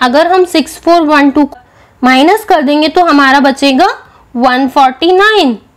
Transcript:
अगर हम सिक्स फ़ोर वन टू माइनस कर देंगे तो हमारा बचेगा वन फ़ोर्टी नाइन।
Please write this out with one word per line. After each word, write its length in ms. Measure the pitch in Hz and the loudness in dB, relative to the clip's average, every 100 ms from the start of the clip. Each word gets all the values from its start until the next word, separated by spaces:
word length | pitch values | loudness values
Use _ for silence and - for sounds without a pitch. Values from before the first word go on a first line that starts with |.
अगर 240 | 254 269 339 | -2 0 0
हम 180 | 370 | 0
सिक्स 340 | 349 320 - - | -2 -4 -4 -6
फ़ोर 240 | - 339 302 | 0 0 2
वन 240 | 302 285 | 0 0
टू 180 | 285 285 - _ _ _ _ | 0 -2 -6 _ _ _ _
माइनस 400 | 254 262 302 427 | -2 2 2 0
कर 180 | - 349 | 0 -2
देंगे 260 | 269 294 311 | 0 -2 -2
तो 160 | 339 339 | 0 0
हमारा 340 | 285 269 277 | 2 2 2
बचेगा 480 | 277 262 277 262 381 508 - _ _ 240 | 0 -2 -2 0 0 -2 -14 _ _ -4
वन 320 | 254 247 269 | -2 0 -2
फ़ोर्टी 440 | 285 262 262 330 | 0 0 0 0
नाइन। 460 | 370 415 427 285 214 _ | 2 2 2 0 -4 _